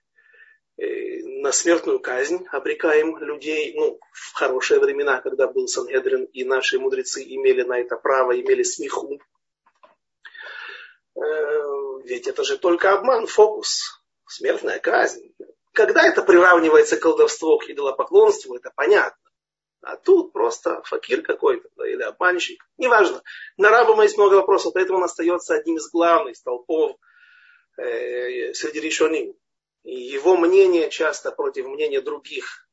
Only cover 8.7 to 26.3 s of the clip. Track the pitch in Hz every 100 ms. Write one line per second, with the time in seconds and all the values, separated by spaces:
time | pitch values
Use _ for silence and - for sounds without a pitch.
8.7 | - 139 - 139 143 _ _ _ _ _
9.7 | _ _ _ _ _ - - - - -
10.7 | - - _ _ - 151 156 147 151 147
11.7 | 139 135 131 123 123 - - 135 - 180
12.7 | 175 196 196 247 233 208 - 214 214 -
13.7 | - - - _ _ _ - 139 - -
14.7 | - - - - - - _ - _ _
15.7 | - 208 320 339 - - 175 180 170 160
16.7 | 151 151 156 165 151 151 - 160 151 147
17.7 | 143 139 135 - 190 214 - 127 123 -
18.7 | - 156 202 107 - _ _ _ _ _
19.7 | _ 69 71 - 370 - 98 113 - -
20.7 | - - - - 117 - - 143 120 -
21.7 | - - - 107 - 180 180 - - _
22.7 | - 254 220 180 - - - - - 208
23.7 | 233 226 214 214 208 202 196 190 208 -
24.7 | 185 185 190 175 - 165 175 - 156 160
25.7 | 165 135 170 170 165 123